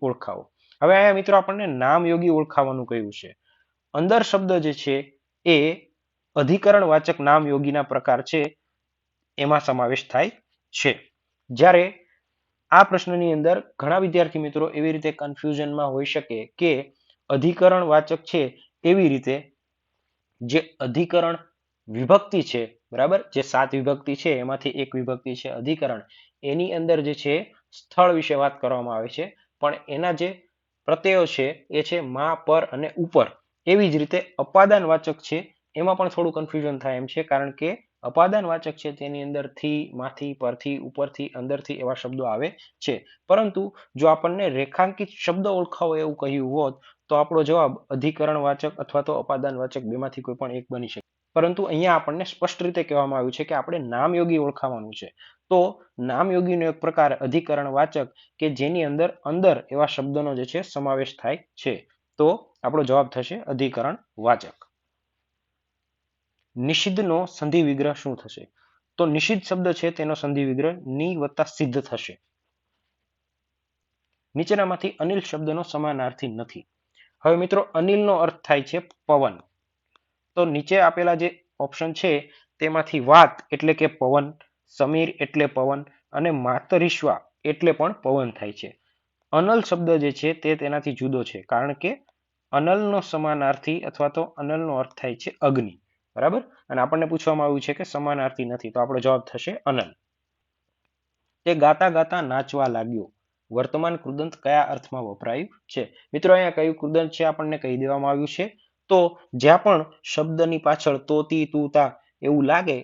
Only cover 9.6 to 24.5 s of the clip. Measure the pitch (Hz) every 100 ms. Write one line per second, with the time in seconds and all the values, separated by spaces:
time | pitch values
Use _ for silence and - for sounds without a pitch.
9.6 | 143 127 123 131 - 127 185 - _ _
10.6 | _ - 143 - _ _ _ _ _ 120
11.6 | 175 175 185 - _ _ _ _ _ _
12.6 | _ 170 190 185 180 175 170 156 156 185
13.6 | - - 139 180 190 175 165 160 151 147
14.6 | 156 151 156 156 156 151 147 139 151 147
15.6 | 147 147 143 135 143 156 139 113 110 -
16.6 | 175 135 139 _ _ _ _ 139 156 175
17.6 | 185 185 170 151 156 165 - 175 131 -
18.6 | _ _ 170 196 170 135 131 135 - _
19.6 | _ _ _ _ _ _ _ _ 120 151
20.6 | 156 _ 123 123 170 175 170 165 - _
21.6 | _ _ - 110 127 196 202 190 143 123
22.6 | 113 _ _ 120 143 190 - 135 131 127
23.6 | 135 135 131 139 143 139 170 135 127